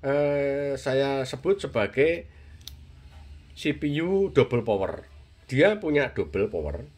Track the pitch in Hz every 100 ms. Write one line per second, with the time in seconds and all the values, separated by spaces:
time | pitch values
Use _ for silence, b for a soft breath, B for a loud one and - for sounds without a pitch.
0 | 135 143 147 143 139 139 143 135 135 135
1 | 139 135 131 127 165 196 - 117 104 -
2 | 151 170 - b b b - - - -
3 | - - - - - - 156 147 151 147
4 | 170 196 196 135 120 120 113 101 95 -
5 | - - - - - 127 180 214 185 147
6 | 127 - 95 95 104 98 73 71 69